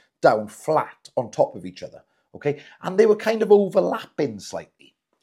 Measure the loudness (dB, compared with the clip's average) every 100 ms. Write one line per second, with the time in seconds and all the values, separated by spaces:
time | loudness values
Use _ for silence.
0 | _ _ 2 2 -2 -10 -4 -2 -4 -10
1 | -12 -8 -4 -2 -2 -4 -16 -16 -18 -20
2 | _ _ _ -8 -6 -6 -10 _ -2 2
3 | 4 2 -2 -2 4 4 4 0 0 -4
4 | -8 -6 -6 -6 -12 -14 -14 _ _ _
5 | _ _